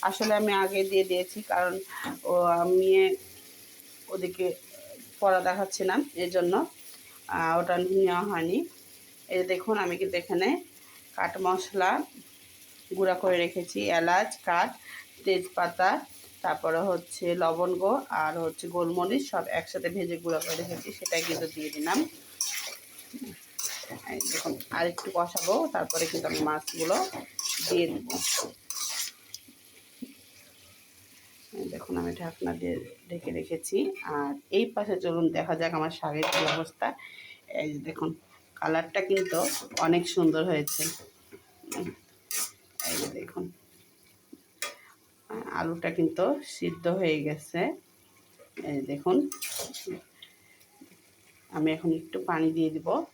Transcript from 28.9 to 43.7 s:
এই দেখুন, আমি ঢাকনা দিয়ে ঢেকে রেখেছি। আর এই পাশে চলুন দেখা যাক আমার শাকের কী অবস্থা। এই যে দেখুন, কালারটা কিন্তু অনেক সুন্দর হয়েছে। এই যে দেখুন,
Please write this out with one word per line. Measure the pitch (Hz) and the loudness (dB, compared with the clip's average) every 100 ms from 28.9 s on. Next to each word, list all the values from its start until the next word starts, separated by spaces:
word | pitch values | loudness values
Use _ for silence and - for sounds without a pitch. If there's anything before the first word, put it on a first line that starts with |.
| - - - - - - - - - - - - - - - - - - - - - - - - - - 196 | -4 -6 -8 -18 -18 -18 -20 -20 -20 -20 -18 -16 -16 -20 -20 -20 -20 -20 -20 -20 -20 -20 -20 -20 -20 -18 -10
এই | 185 | -8
দেখুন, | 160 - 185 | -8 -6 -4
আমি | 85 82 | -4 -6
ঢাকনা | 170 165 87 82 | -8 -6 -6 -4
দিয়ে | 87 82 - - - | -4 -4 -6 -18 -12
ঢেকে | 170 - 165 | -10 -6 -6
রেখেছি। | - 165 - 196 - 381 - | -6 -6 -2 -2 -2 -4 -6
আর | 214 285 143 - 196 | -4 -4 -6 -2 0
এই | 233 | 0
পাশে | - 208 185 | -2 -2 -2
চলুন | 185 165 165 165 | 0 2 2 2
দেখা | 165 165 | -2 0
যাক | 165 165 | 0 0
আমার | 160 165 | -2 -4
শাকের | 156 151 156 | -4 -2 0
কী | - 156 | 2 0
অবস্থা। | 151 165 - 117 - - - - - - - | 0 -4 -4 -4 -4 -14 -20 -20 -20 -10 -6
এই | 156 | -4
যে | 147 143 | -6 -8
দেখুন, | 160 160 156 _ - _ - | -4 -4 -6 _ -20 _ -4
কালারটা | 160 160 165 202 190 | 0 0 0 -2 0
কিন্তু | 190 185 165 277 - - - 165 | 0 2 2 0 -2 -6 -2 4
অনেক | 175 175 | 4 4
সুন্দর | - 165 156 175 | 4 4 4 2
হয়েছে। | 160 147 - 160 - - _ - - _ _ - - 185 - _ _ _ - - - _ _ - | 2 0 -2 -2 -4 -14 _ -20 -20 _ _ -12 -8 -8 -10 _ _ _ -4 -4 -8 _ _ -4
এই | 156 | -2
যে | - - | -2 -6
দেখুন, | - - - - _ | -10 -8 -8 -10 _